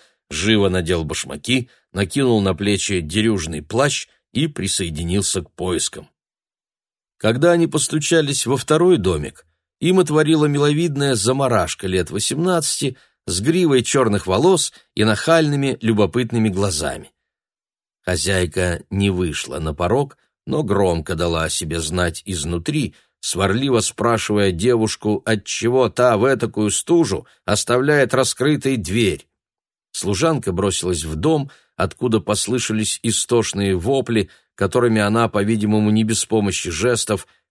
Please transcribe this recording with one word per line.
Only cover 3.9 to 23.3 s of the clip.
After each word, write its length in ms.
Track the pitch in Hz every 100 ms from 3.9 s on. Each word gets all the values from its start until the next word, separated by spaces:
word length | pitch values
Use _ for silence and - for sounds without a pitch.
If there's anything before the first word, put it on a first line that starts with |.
| - - _ _
и 140 | 117 156
присоединился 920 | 143 98 - 85 76 85 98 95 95
к 100 | 78
поискам. 580 | - 92 82 - - - _ _ _ _ _ _ _ _ _ _ _
Когда 340 | 107 123 170
они 160 | 170 165
постучались 800 | 151 - 156 147 165 143 143 117
во 120 | 127
второй 400 | - 156 180 165
домик, 480 | 92 80 73 - _ _ _ _
им 200 | 170 185
отворила 460 | 160 151 156 160 151
миловидная 680 | 143 147 147 170 139 139 120
замарашка 720 | 104 135 131 110 87 - 95
лет 240 | 92 85
восемнадцати 880 | 80 - 139 180 175 - - 139 - _ _ -
с 160 | 90
гривой 420 | 120 175 170 131
черных 440 | 113 139 117 104 -
волос 460 | 95 170 180 - - _ -
и 80 |
нахальными 720 | 107 101 - 165 151 143 135 120
любопытными 680 | 113 107 98 123 120 117 110
глазами. 640 | 92 101 80 76 65 - _ _ _ _ _ _ _ _ _
Хозяйка 800 | - 90 95 95 90 95 90 85 -
не 200 | 98 101
вышла 500 | 90 87 76 - 73
на 140 | 80
порог, 440 | 73 90 123 143 - _ _ -
но 180 | 151
громко 520 | 117 101 95 82 78 82
дала 300 | 85 82 80
о 40 |
себе 300 | - 76 82
знать 440 | 78 90 87 82 -
изнутри, 680 | 87 78 85 80 151 101 - _ _
сварливо 600 | -